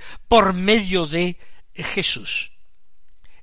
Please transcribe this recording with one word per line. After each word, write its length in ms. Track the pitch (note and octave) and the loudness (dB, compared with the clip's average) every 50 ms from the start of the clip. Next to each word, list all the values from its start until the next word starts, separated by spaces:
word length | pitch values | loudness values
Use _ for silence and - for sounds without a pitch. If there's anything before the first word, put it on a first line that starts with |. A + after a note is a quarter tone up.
| - - - - - - | -8 -10 -12 -10 2 6
por 260 | A#3+ A3+ G3 F#3+ F#3 | 8 8 8 6 4
medio 540 | F3+ F#3 G3 G#3+ A#3 G3+ F#3 F#3 F#3 E3 D3 | 2 4 4 4 4 4 2 2 0 0 0
de 320 | D3+ E3+ F3+ F3+ F3 - - - - - - - - | 0 0 0 0 -2 -4 -8 -10 -10 -10 -12 -12 -10
Jesús. 760 | - D#3+ - - G3+ F3+ - - - G2+ - - - - - - - - - - - - - - - - - - - - - - - | -8 -6 -4 -2 0 0 0 -2 -2 -4 -4 -4 -4 -4 -6 -10 -12 -14 -14 -14 -14 -14 -14 -12 -12 -12 -14 -14 -14 -14 -14 -14 -14